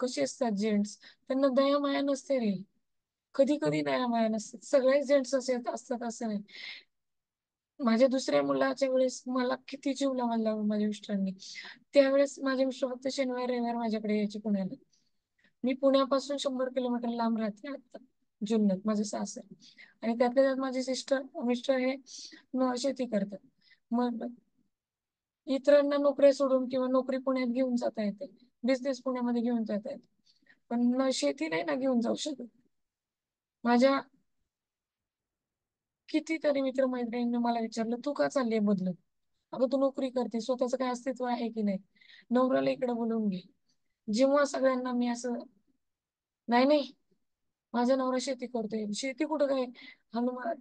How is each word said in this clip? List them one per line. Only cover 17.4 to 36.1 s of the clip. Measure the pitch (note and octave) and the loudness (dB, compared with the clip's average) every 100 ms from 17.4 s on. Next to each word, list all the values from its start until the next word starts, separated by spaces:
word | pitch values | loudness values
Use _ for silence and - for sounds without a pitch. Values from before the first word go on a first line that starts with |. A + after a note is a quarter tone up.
| A3 G3+ C#4+ | -2 -6 -10
आता | C4+ - - - _ _ - G#3 | -12 -14 -20 -20 _ _ -8 0
जुन्नर, | A3+ G#3 F#3 | 2 2 2
माझे | G#3+ G#3 | 0 -2
सासर. | G#3 - G3+ - - - - - - _ | -2 -4 -6 -10 -18 -20 -20 -20 -20 _
आणि | A3 | -2
त्यातल्या | A#3 B3 B3 | 2 4 6
त्यात | C4+ C4 | 4 4
माझे | C4+ B3+ | -2 -2
sister, | B3+ B3+ - C4+ C#4 E4 | -2 -4 0 -2 -2 -4
मिस्टर | A#3+ B3 - C4 | -2 0 0 2
हे | B3+ C4+ - - - - _ | 0 -2 -8 -18 -18 -20 _
न-, | B3+ B3+ B3 | -2 0 0
शेती | C#4 C4 B3 | -2 -2 -2
करतात. | G#3 G3+ G3+ _ _ _ _ - | -2 -2 -8 _ _ _ _ -4
मग | A#3 B3 A3+ A#3+ - _ _ _ _ _ _ _ _ _ _ - | 0 0 -2 -8 -12 _ _ _ _ _ _ _ _ _ _ -4
इतरांना | C4+ C4+ C#4+ C#4+ C#4+ | 0 6 6 6 2
नोकऱ्या | C#4+ C4+ C#4 | 2 6 6
सोडून | C4+ C4+ C4 B3+ | 6 4 2 2
किंवा | C4 B3+ | -2 2
नोकरी | C4 C4 C4 | 2 0 -2
पुण्यात | C4+ C4 B3+ | -2 0 0
घेऊन | A#3+ C4 A#3+ | 0 0 0
जाता | B3 - | -2 -2
येते, | G#3 G3+ F#3 - _ _ | -4 -6 -12 -16 _ _
Business | A#3+ C4 C4+ B3+ | -2 0 -2 -4
पुण्यामध्ये | C4 B3+ A#3+ A#3+ | -4 -2 -2 0
घेऊन | A#3 A#3 | 0 -2
जाता | G#3+ G#3 G#3 | -2 -6 -6
येते, | - - _ _ _ _ _ - | -12 -16 _ _ _ _ _ -6
पण | A#3+ A#3+ B3+ | 0 2 2
न-, | C4 | 0
शेती | B3+ C#4+ C#4 D#4+ | 0 -2 -2 -2
नाही | D#4+ | -2
ना | E4+ | -2
घेऊन | C#4 C4+ A#3+ | -2 0 0
जाऊ | A3+ | 0
शकत. | G#3 D4 C#4 B3 _ _ _ _ _ _ _ _ _ _ _ | -2 -6 -8 -12 _ _ _ _ _ _ _ _ _ _ _
माझ्या | A#3 A#3+ C4+ C4+ - _ _ _ _ _ _ _ _ _ _ _ _ _ _ _ _ _ _ _ | 2 4 6 2 -4 _ _ _ _ _ _ _ _ _ _ _ _ _ _ _ _ _ _ _
कितीतरी | - | -6